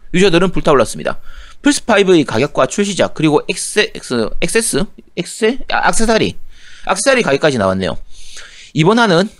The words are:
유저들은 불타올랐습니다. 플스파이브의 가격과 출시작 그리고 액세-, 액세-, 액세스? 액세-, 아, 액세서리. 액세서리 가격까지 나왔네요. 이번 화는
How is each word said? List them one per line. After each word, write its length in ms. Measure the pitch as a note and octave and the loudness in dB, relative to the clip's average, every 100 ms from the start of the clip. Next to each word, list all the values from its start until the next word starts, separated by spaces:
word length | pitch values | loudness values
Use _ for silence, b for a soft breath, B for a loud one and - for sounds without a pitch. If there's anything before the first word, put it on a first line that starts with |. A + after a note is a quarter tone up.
| - | -4
유저들은 380 | F3+ G3 E3+ F#3+ | 2 4 4 2
불타올랐습니다. 680 | D#3+ E3 C#3 G#2+ - - - b b b b | 0 2 4 2 -2 -6 -6 b b b b
플스파이브의 640 | D4 C#4+ - G#3 F#3 F3 C3 | -2 0 0 2 4 4 2
가격과 420 | A2 C#3+ - C3 | 0 -2 0 0
출시작 460 | - G3+ F#3 G3 - | 0 -2 0 -2 0
그리고 260 | D3+ D3 - | 2 2 0
액세-, 440 | F#3+ - G3+ G3 - | -6 -4 -2 -2 -6
액세-, 340 | - A#2+ G#2 - | -4 -2 0 0
액세스? 420 | F3 A3+ A3+ C#3+ - - - - | 0 0 0 -2 -4 -8 -12 -10
액세-, 440 | F3 - A3 C4+ - | -10 -2 -2 -2 -2
아, 160 | - F3 | 0 2
액세서리. 460 | F#3 A3 A3 A#2 - - B B B - | 2 2 2 0 -4 -10 B B B -4
액세서리 340 | F#3+ C#4 B3+ | -2 2 2
가격까지 340 | F#3+ C#3 D#3 B2+ | 2 2 0 2
나왔네요. 400 | F#2+ F#2+ F2+ - - B B B B B B | 0 0 -2 -4 -8 B B B B B B
이번 260 | - D#3 A3+ | 0 2 4
화는 300 | A3+ E3 G#3+ - | 4 2 0 -2